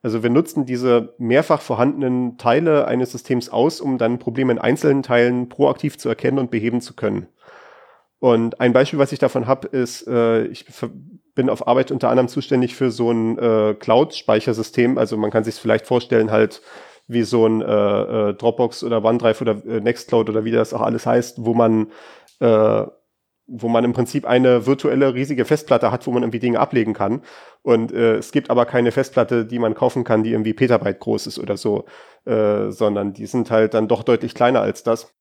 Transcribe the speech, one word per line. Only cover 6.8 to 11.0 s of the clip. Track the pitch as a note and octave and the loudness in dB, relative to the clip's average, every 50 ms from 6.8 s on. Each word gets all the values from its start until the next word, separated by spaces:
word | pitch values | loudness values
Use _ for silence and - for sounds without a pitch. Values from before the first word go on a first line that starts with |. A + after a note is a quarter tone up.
zu | A#2 - - | -6 -8 -12
können. | - - G#2+ G2+ G2+ F#2 - _ _ _ - - - - - - - - _ _ _ _ _ _ _ | -6 -4 -4 -4 -4 -8 -10 _ _ _ -20 -20 -20 -20 -20 -20 -20 -20 _ _ _ _ _ _ _
Und | - B2+ A#2+ A#2 A2+ A#2 - - | 2 2 2 2 0 -2 -4 0
ein | B2 B2+ A#2 | 0 4 4
Beispiel, | B2+ C3+ C#3+ - D3 | 4 2 2 2 0
was | C#3 C3+ | 0 0
ich | D3+ - | 0 -2
davon | - - - C3 A#2+ | -2 0 0 -2 0
hab, | A2+ C3+ - - | 0 -2 -2 -2
ist, | - - C3 B2 A#2+ - - - | -6 -4 -4 -4 -4 -6 -14 -8
äh, | - B2+ A#2+ A#2 A2+ A2+ A2+ A2+ | -2 0 0 2 2 2 0 0
ich | - A2+ - - | -2 -8 -14 -20
ver-, | _ - - - A#2 - - | _ -12 -12 -12 -12 -12 -16